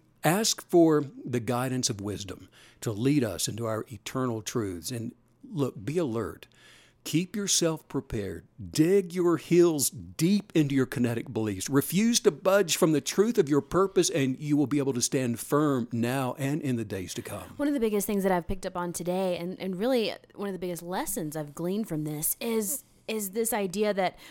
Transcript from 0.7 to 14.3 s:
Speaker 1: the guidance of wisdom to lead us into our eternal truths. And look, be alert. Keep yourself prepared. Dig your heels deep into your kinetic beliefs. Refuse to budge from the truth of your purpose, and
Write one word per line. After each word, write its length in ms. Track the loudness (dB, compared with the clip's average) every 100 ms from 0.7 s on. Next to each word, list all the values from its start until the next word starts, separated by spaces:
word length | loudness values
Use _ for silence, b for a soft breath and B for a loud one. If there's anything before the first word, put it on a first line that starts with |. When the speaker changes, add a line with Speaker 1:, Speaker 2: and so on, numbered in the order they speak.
| 6 8 6 2 -8
Speaker 1:
the 160 | -4 -4
guidance 480 | -2 -2 0 -2 -2
of 120 | -2
wisdom 480 | -4 -6 -8 -12 -14 b b b
to 100 | -6
lead 320 | 0 2 2
us 240 | 2 -2 -4
into 200 | -4 -4
our 180 | -4 -6
eternal 500 | -12 -8 -4 -2 -4
truths. 480 | -4 -4 -4 -6 -8
And 240 | -8 -8 -10 _ _ -10
look, 360 | -4 -4 -4 -4
be 140 | -2
alert. 480 | -2 -2 -4 -8 -18 b b b b b -2
Keep 280 | -2 0 -4
yourself 500 | 0 2 2 -2 -6
prepared. 560 | -8 -4 -6 -4 -8 -12 -16 -6
Dig 420 | 2 6 6 2
your 240 | 0 2 2
heels 520 | 4 6 6 6 0
deep 600 | -4 -12 -2 2 2 2
into 220 | 2 2 2
your 100 | 0
kinetic 460 | 0 0 0 -4
beliefs. 380 | -2 -2 -2 0
Refuse 500 | 0 2 2 2 4
to 100 | 2
budge 460 | 2 2 4 4 4
from 160 | 4
the 80 | 4
truth 380 | 0 2 2 4
of 100 | 4
your 140 | 2
purpose, 480 | 2 2 2 2 2
and 280 | 2 0